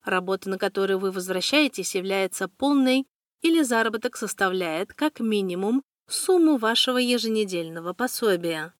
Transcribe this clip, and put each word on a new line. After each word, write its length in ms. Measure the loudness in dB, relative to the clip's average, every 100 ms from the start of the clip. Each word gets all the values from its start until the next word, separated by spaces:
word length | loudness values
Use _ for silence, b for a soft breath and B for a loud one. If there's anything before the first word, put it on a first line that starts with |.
| -2
Работа, 440 | -2 -2 -6 -4
на 80 | -4
которую 420 | -2 -2 0 0
вы 120 | -2
возвращаетесь, 840 | -4 -6 -4 0 2 2 0 -6 -4
является 540 | -2 -2 -2 -4 -8
полной 580 | _ 2 4 4 2 0 _ _ _
или 200 | 2 2
заработок 560 | 2 2 0 -2 -6 -6
составляет, 760 | -8 -2 -2 0 -2 -4 -6
как 280 | -2 -4 -2
минимум, 600 | -2 0 0 -2 0 0 -2 _ _
сумму 480 | -6 2 4 6 4
вашего 400 | 2 2 2 2
еженедельного 960 | 2 0 0 0 0 -4 -6 -8 -8
пособия. 800 | -4 -4 0 2 2 0 -4 -8 _